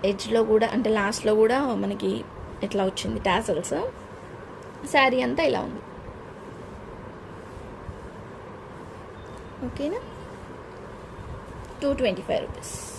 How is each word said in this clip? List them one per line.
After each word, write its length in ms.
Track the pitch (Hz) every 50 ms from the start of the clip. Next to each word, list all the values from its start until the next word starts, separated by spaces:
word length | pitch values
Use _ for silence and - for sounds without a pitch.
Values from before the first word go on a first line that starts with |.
| -
ఎడ్జ్‌లో 380 | 196 202 202 - 220 220 226 220
కూడా, 240 | 220 220 220 220 220
అంటే 180 | - - 247 208
లాస్ట్‌లో 420 | 220 214 202 196 220 - - 220 214
కూడా 220 | 214 220 220 240 269 285 262 233
మనకి 360 | 196 202 196 202 202 - 190 196 226 - - - - - - - - -
ఇట్లా 200 | 202 - 196 190
వచ్చింది 360 | 190 190 - - 196 220 214
టాసల్స్. 560 | - 196 180 196 226 - 185 147 180 - - 311 403 523 - - - - - - - - - - - - - - - - - - - -
శారీ 280 | - 294 269 262 247 254
అంతా 220 | 254 247 254 285 330
ఇలా 160 | 294 240 202
ఉంది. 200 | - - - 214 - - - - - - - - - - - - - - - - - - - - - - - - - - - - - - - - - - - - - - - - - - - - - - - - - - - - - - - - - - - - - - - - - - - - - - - - - - - - -
ఓకేనా? 360 | 247 - - 277 294 359 494 539 - - - - - - - - - - - - - - - - - - - - - - - - - - - - - - - - - -
టూ 140 | - - 285 277
ట్వంటీ 300 | - 254 220 185 - -
ఫైవ్ 180 | - - -
రూపీస్. 320 | - - - - - - - - - - -